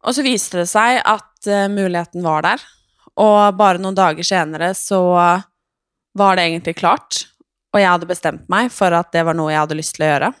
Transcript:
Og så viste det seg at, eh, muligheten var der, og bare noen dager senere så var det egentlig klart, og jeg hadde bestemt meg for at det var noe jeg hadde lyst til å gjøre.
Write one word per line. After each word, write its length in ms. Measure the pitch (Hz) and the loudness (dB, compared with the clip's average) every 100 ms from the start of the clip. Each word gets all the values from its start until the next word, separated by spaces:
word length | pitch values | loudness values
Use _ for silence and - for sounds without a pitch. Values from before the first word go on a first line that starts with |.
Og 100 | - | -4
så 80 | 254 | -2
viste 380 | 269 226 - 180 | -2 -2 -4 -6
det 80 | 175 | -2
seg 300 | 214 226 254 | 0 2 2
at, 440 | - 214 _ _ - | 0 -2 _ _ -2
eh, 200 | 202 196 | -2 0
muligheten 540 | 202 190 175 175 175 | -2 -2 -4 -6 -6
var 200 | 170 156 | -2 0
der, 200 | 160 240 - _ _ _ _ - | 0 -2 -6 _ _ _ _ 0
og 400 | 214 208 208 190 | 4 6 4 4
bare 240 | 208 180 | 2 2
noen 160 | 190 190 | -2 0
dager 300 | 185 160 175 | 0 0 -2
senere 460 | 190 156 156 170 | -2 -2 -4 -4
så 260 | 190 - 196 180 175 175 180 - _ _ _ _ _ _ 196 | -4 -2 0 2 4 2 2 -4 _ _ _ _ _ _ 0
var 200 | 202 185 | 2 2
det 80 | 170 | 0
egentlig 300 | 165 170 170 | -2 -6 -2
klart, 480 | 170 277 _ - - _ _ _ _ | -2 -2 _ -10 -10 _ _ _ _
og 60 | 208 | 2
jeg 80 | 190 | 2
hadde 200 | 175 170 | 2 -2
bestemt 360 | 180 160 - - | -6 -6 -6 -4
meg 220 | 190 240 | -2 -2
for 220 | - 185 | 0 2
at 180 | 170 175 | 2 0
det 120 | 170 | -2
var 100 | 165 | 0
noe 160 | 165 156 | -2 -2
jeg 120 | 156 | -2
hadde 140 | 151 156 | -2 -4
lyst 180 | 156 - | -8 -4
til 100 | 156 | 0
å 40 | |
gjøre. 200 | 143 165 269 | 0 -2 -6